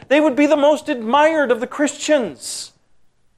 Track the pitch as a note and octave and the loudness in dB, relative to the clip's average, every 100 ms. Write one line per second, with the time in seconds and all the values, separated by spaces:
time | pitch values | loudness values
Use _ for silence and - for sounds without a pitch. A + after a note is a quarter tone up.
0 | - C#4+ D4+ B3 D4 D4+ C#4+ D4 - B3+ | 0 2 2 2 2 4 2 2 -2 -8
1 | A3 C#4+ D#4 D#4 C4 A#3 A#3 - D4 - | -2 2 2 2 0 -2 -4 -4 -4 -2
2 | - D4+ G3 B2 - - - _ _ _ | 0 0 -2 -8 -14 -14 -16 _ _ _
3 | _ _ _ | _ _ _